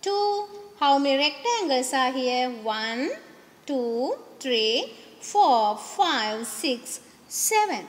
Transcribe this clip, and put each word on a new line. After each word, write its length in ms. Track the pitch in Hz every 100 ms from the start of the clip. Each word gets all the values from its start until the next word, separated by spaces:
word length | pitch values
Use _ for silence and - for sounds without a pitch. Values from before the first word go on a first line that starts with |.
two. 460 | 392 403 415 403 403 403 - -
How 180 | 285 277
many 180 | 277 269
rectangles 720 | 294 294 466 466 359 254 254
are 180 | 269 254
here? 360 | 269 254 247 254
One, 600 | 240 220 220 220 233 302 605 - - - - -
two, 480 | 277 240 233 269 539 - -
three, 520 | 269 240 220 240 494 - - -
four, 560 | - 403 370 240 214 214
five, 720 | - - 359 269 214 214 233
six, 540 | - 311 240 - - - - -
seven. 580 | - - 427 427 254